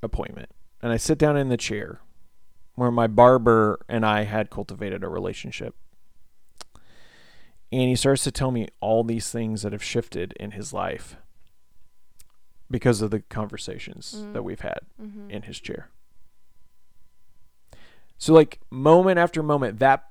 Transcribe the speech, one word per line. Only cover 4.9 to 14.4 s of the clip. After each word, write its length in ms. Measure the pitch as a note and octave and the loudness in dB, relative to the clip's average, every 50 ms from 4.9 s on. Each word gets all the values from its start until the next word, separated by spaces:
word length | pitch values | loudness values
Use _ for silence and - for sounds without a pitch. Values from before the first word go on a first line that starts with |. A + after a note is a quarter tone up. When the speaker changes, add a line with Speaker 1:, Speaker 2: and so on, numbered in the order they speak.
| F#2+ F#2 F#2+ | -6 -6 -8
Speaker 1:
a 60 | E2+ | -6
relationship. 680 | E2 F2+ F#2+ F#2+ F#2+ - - - - - - - - - - - - - - - - - - - - - - - - - - - _ - - - - - - - _ - - - - - - - - - - - A#2 | -6 -6 -6 -6 -8 -8 -12 -12 -12 -10 -12 -12 -12 -14 -18 -18 -20 -20 -20 -20 -20 -20 -20 -20 -20 -20 -20 -20 -20 -20 -20 -20 _ -20 -20 -20 -20 -20 -20 -20 _ -20 -20 -20 -20 -20 -20 -20 -20 -20 -16 -6 -2
And 100 | C3 B2+ B2+ | 0 2 2
he 80 | B2+ | 2
starts 260 | A#2+ - C#3 C#3 C3+ - | 2 4 2 2 2 0
to 60 | C#3 | -4
tell 200 | - - C3+ C3 | -2 -2 -2 -2
me 180 | B2+ A#2 G#2 - - - | -2 -2 -4 -6 -8 -6
all 220 | - G#2 A2 A2+ A#2 | -2 0 2 2 2
these 280 | A#2 A2+ A2+ G2 - | 0 -2 -4 -6 -6
things 320 | - A#2+ A2+ A2 A2 G2+ G2+ | -6 -4 -4 -4 -4 -4 -6
that 100 | G#2 G2 | -6 -6
have 100 | G#2 - | -6 -8
shifted 500 | - - A#2 - - - - F2 - - - | -4 -4 -4 -4 -4 -6 -8 -8 -8 -8 -12
in 140 | F#2 G#2 G#2 | -12 -12 -12
his 200 | G2 F2 - - | -12 -12 -10 -6
life 440 | F#2 F#2 F2+ - - - - - - - - - - - - - - - - - - - - - - - - - - - - - - - - - - - - | -6 -6 -6 -6 -8 -12 -16 -18 -20 -20 -20 -20 -20 -20 -20 -20 -20 -20 -20 -20 -20 -20 -20 -20 -20 -20 -20 -20 -20 -20 -20 -20 -20 -20 -20 -20 -20 -10 -6
because 320 | B2 A#2 - B2+ A#2 G2+ A2 | -6 0 2 2 2 2 0
of 80 | G#2 | -2
the 100 | G#2+ G#2 | -2 -4
conversations 960 | - - - A#2 G#2+ G2+ G#2 G2 - - F#2 - - - - - - - - | -6 -8 -8 -8 -8 -8 -10 -12 -12 -12 -12 -12 -12 -14 -14 -16 -16 -14 -14
Speaker 2:
Mm. 160 | G#3 G#3 G#3 G#3 | -14 -14 -10 -10
Speaker 1:
that 80 | - | -10